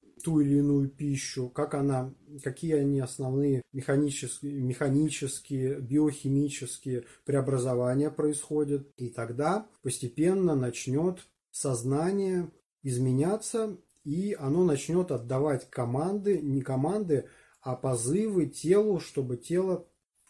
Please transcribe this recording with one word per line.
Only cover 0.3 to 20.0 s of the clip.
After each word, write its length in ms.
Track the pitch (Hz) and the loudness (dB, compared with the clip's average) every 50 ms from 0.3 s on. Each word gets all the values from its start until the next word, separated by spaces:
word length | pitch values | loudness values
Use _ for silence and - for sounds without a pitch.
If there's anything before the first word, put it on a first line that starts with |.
| 160 151 | 4 4
или 180 | 143 139 143 143 | 4 6 4 4
иную 300 | 143 143 143 139 139 135 | 6 4 4 4 2 0
пищу, 600 | - - 147 143 139 135 - - - 135 127 123 | -2 -4 -2 -2 -2 -2 -4 -6 -6 -6 -6 -4
как 260 | - 143 147 147 156 | -4 -4 -4 -2 -2
она, 400 | 139 139 139 135 127 131 135 - - _ - 147 135 | 0 0 0 0 0 -2 -4 -10 -14 _ -20 -16 -10
какие 320 | - 135 127 - 170 160 156 | -8 -8 -6 -4 0 2 2
они 260 | 143 139 139 139 135 | 4 4 2 2 0
основные 640 | 127 123 - - 135 127 131 139 143 143 135 127 - _ | -2 -4 -6 -6 -4 -2 0 2 2 2 2 0 -2 _
механические, 800 | - 131 - - 139 143 147 143 139 - 131 120 - - 143 143 | -8 -6 -2 2 2 2 2 2 0 -4 -8 -8 -8 -8 -8 -6
механические, 1300 | 143 139 127 127 123 - 147 135 135 147 156 151 143 - 139 131 - - - - 139 131 131 131 143 143 | -4 -2 -2 -2 -2 0 0 2 4 4 2 2 0 -4 -6 -6 -6 -8 -8 -6 -4 -2 -2 -2 -2 -4
биохимические 1200 | 131 117 139 151 151 147 139 - - 135 139 139 147 139 143 - 127 - - - - 131 123 120 - - - - _ | -4 0 2 2 2 2 0 -2 -2 0 2 2 2 0 -2 -6 -8 -10 -10 -8 -6 -4 -4 -4 -6 -8 -16 -10 _
преобразования 840 | 143 139 139 127 135 135 123 123 131 123 123 123 123 127 139 147 151 | -2 0 0 2 2 0 0 0 0 0 2 2 2 2 2 0 0
происходят. 760 | - - 151 151 147 - - - 151 151 147 143 143 139 139 - _ | 0 0 0 0 0 -2 -4 -2 -2 0 0 0 -2 -4 -4 -8 _
И 120 | - 123 117 | -10 -10 -8
тогда 580 | - 120 113 117 120 135 147 160 196 220 - - _ _ | -6 -6 -6 -6 -4 -2 0 0 0 0 -4 -8 _ _
постепенно 720 | - 127 - - 131 117 - 151 160 180 190 196 180 170 147 | -6 -6 -4 -4 -6 -4 0 2 2 4 4 4 4 4 4
начнёт 720 | 131 123 120 - - - 127 131 151 170 185 180 - - _ _ _ _ _ | 2 0 -2 -4 -4 -4 -2 0 2 2 0 -2 -4 -10 _ _ _ _ _
сознание 1000 | - - - 139 127 113 120 131 139 151 165 185 202 196 196 185 185 175 175 165 - _ _ _ _ _ | -8 -4 -2 -2 -2 -2 0 0 0 0 0 0 0 0 0 0 0 -2 -2 -4 -10 _ _ _ _ _
изменяться, 960 | - 135 123 123 131 127 127 135 151 185 208 214 - - - 226 220 214 180 - _ _ _ _ - | -6 -4 -2 0 2 2 2 2 2 2 0 -2 -2 -4 -2 -2 -2 -4 -6 -10 _ _ _ _ -8
и 300 | 147 151 180 196 208 - - | -4 -2 -2 -2 -2 -4 -2
оно 260 | 143 135 151 180 185 | 0 2 4 4 4
начнёт 460 | 170 143 135 - - 165 180 180 175 | 4 2 2 0 0 0 0 0 0
отдавать 580 | 135 117 117 120 131 131 147 151 135 123 - - | -2 -4 -2 -2 0 0 2 2 0 -2 -4 -6
команды, 720 | - 131 120 117 123 139 165 190 202 208 190 202 190 156 | -6 -4 -2 -2 0 0 0 -2 -2 0 2 2 2 2
не 220 | 147 139 135 135 | 0 0 0 0
команды, 680 | 127 135 131 131 143 165 202 214 202 170 147 120 - - - - _ _ _ _ | 0 0 0 0 2 2 0 0 0 2 0 0 0 -4 -12 -20 _ _ _ _
а 160 | - 131 127 | -8 -6 -6
позывы 680 | - - 131 127 110 117 127 165 208 220 214 196 175 147 | -4 -2 -2 -2 0 0 0 0 0 0 2 2 2 0
телу, 540 | 135 - - - 160 190 208 214 214 185 156 | 0 -2 -2 2 4 4 4 4 4 0 -2
чтобы 360 | - - - 143 131 123 123 | -4 -4 -4 -4 -4 -4 -6
тело 500 | 123 - - 170 180 190 190 175 175 - - _ _ | -6 -4 -2 -2 0 0 0 -2 -4 -6 -10 _ _